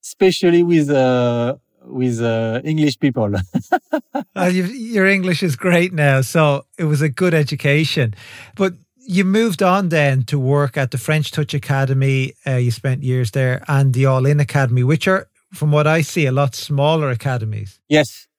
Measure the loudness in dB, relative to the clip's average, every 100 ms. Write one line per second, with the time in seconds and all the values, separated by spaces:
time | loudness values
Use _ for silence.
0 | -20 0 0 2 2 2 4 2 2 2
1 | 2 2 0 0 -4 -6 _ _ -14 -4
2 | -2 -2 -2 -2 -2 -4 -4 -2 -2 0
3 | -2 0 -2 -2 -4 -6 -2 -4 _ -6
4 | -6 -10 -8 -2 0 0 -2 -6 -6 0
5 | 2 2 0 -2 -2 -2 0 2 0 0
6 | 2 2 0 2 2 0 -6 _ -2 0
7 | -2 0 0 2 0 -2 0 0 0 0
8 | -2 -4 -16 -20 -20 -4 -4 -4 _ _
9 | -4 0 2 2 0 0 2 2 2 2
10 | 2 2 0 -2 0 0 0 -2 -4 -4
11 | -2 -2 -2 -4 -4 -4 -2 -2 0 0
12 | 0 0 -2 -6 -4 -2 0 -2 -2 -4
13 | -2 -2 -2 0 -2 -2 -2 2 2 2
14 | 2 2 2 2 2 0 2 2 2 0
15 | 2 0 -2 _ _ -4 0 2 4 2
16 | 0 0 0 2 0 -4 -6 0 2 2
17 | 0 -2 -4 -4 -4 -8 -10 -16 _ 0
18 | 0 -4 -20